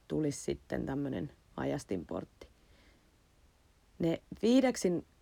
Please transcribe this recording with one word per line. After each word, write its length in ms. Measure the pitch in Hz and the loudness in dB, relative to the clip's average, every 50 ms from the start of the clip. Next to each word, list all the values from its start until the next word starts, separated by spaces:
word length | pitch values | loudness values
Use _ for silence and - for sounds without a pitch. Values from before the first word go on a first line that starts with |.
| _ | _
tulisi 340 | - 156 151 156 147 139 - | -4 -2 0 0 0 -2 -4
sitten 440 | - - 147 147 - - 139 - 117 | -4 -6 -6 -6 -6 -6 -4 -4 -4
tämmönen 460 | 131 135 143 143 135 127 90 160 143 - - _ _ - | -4 -4 -4 -4 -4 -4 -4 -6 -8 -10 -18 _ _ -8
ajastinportti. 920 | - 131 135 139 143 - - 101 90 80 - 90 90 - - _ _ - - _ _ - - - - - - - _ _ _ _ _ _ _ _ _ - - _ _ _ _ _ _ _ _ _ - | -4 -2 -2 -2 -4 -4 -4 -4 -4 -4 -6 -6 -6 -6 -8 _ _ -20 -20 _ _ -20 -20 -20 -20 -20 -20 -20 _ _ _ _ _ _ _ _ _ -20 -20 _ _ _ _ _ _ _ _ _ -2
Ne 220 | 175 165 165 - - _ - - | 0 0 0 0 -4 _ -8 0
Viideksin 640 | - 226 240 262 254 254 233 - - 185 175 160 - - _ _ | 4 6 6 6 6 4 2 2 0 0 0 0 -4 -8 _ _